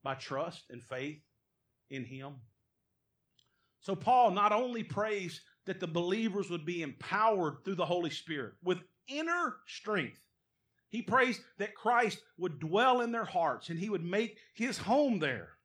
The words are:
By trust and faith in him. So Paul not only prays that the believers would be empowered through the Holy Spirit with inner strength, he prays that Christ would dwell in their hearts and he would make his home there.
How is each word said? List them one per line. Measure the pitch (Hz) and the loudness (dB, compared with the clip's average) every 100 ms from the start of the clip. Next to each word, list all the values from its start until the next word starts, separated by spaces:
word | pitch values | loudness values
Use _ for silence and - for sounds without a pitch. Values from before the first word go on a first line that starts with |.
By | 135 135 | -6 -8
trust | - 135 170 - - | -6 -4 -4 -8 -16
and | 120 | -18
faith | 113 127 139 151 _ _ _ _ _ _ _ | -10 -8 -8 -10 _ _ _ _ _ _ _
in | 135 | -12
him. | 120 131 135 139 110 _ _ _ _ _ _ _ _ _ _ _ _ _ | -10 -12 -14 -16 -20 _ _ _ _ _ _ _ _ _ _ _ _ _
So | - 196 | -6 -4
Paul | 147 254 240 | 4 6 6
not | 190 208 | 6 4
only | 214 254 233 | 4 0 -4
prays | - - 214 208 180 156 - _ | -6 -2 -2 -2 -4 -10 -18 _
that | - 190 | -10 -6
the | 180 | -2
believers | 165 175 202 226 196 190 | -2 0 0 0 -2 -4
would | 170 156 | -6 -6
be | 175 | -6
empowered | 156 - - 196 220 208 165 - | -6 -8 -4 2 4 4 0 -2
through | - 185 | -6 -2
the | 160 | 0
Holy | 175 170 | 0 0
Spirit | - - 151 113 - | -4 -8 -6 -6 -8
with | 180 180 - _ - | -2 -2 -2 _ -10
inner | 277 330 349 320 - - | -6 -2 0 -2 -4 -14
strength, | - - 208 123 - _ _ _ _ _ _ _ | -12 -2 -2 -2 -8 _ _ _ _ _ _ _
he | 220 | -10
prays | 233 240 247 233 - _ | 0 4 4 0 -8 _
that | 208 | -8
Christ | - 214 240 233 - _ _ | -4 2 4 4 0 _ _
would | 175 143 | -6 -4
dwell | 156 185 254 247 | 0 4 6 4
in | 233 | 2
their | 233 | -2
hearts | 185 185 160 120 - | -2 0 2 0 -4
and | 165 | -6
he | 202 | -2
would | 196 | -2
make | 170 196 233 - - | -2 -2 -2 -6 -20
his | - 247 220 | -6 -4 -4
home | - 254 294 214 | 2 4 4 2
there. | 151 120 87 - | 0 -2 -8 -18